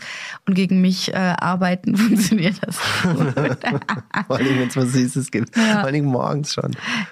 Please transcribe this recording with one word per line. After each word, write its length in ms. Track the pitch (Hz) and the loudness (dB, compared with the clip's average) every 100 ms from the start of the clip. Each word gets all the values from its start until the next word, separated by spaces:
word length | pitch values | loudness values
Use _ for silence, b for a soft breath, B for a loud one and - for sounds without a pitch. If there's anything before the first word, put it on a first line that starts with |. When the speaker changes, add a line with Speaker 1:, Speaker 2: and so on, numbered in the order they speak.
| B B B B - | B B B B 0
Speaker 1:
und 100 | 185 | 2
gegen 260 | 185 185 | 4 4
mich, 320 | 185 185 - | 4 2 -2
äh, 20 | - | 0
arbeiten, 800 | 185 - 175 180 180 180 - 196 | 0 0 0 0 0 0 0 2
<laughs> 0 | |
funktioniert 600 | 226 214 185 220 175 185 | 4 4 2 2 2 -2
das 160 | - - - - | -6 -6 -4 0
gut. 300 | 185 156 147 127 | 0 2 0 0
Speaker 2:
<laughs> 920 | 151 - - 143 - 151 - - - | -2 -2 -2 -4 -4 -8 -6 -6 -2
Vor 80 | 127 | 0
allem, 220 | 131 131 | 2 2
wenn's 160 | 123 135 | 0 0
was 160 | 127 | 2
Süßes 400 | 131 123 135 - | 2 0 -2 -2
gibt. 240 | 107 - 226 | -2 -2 2
Speaker 1:
Ja. 240 | 220 208 | 2 2
Speaker 2:
Vor 60 | 135 | 0
allem 200 | 147 143 | 0 0
morgens 480 | 123 - 143 147 | 0 0 -2 -4
schon. 220 | - 131 123 B 240 185 | -4 -4 -6 B -6 -6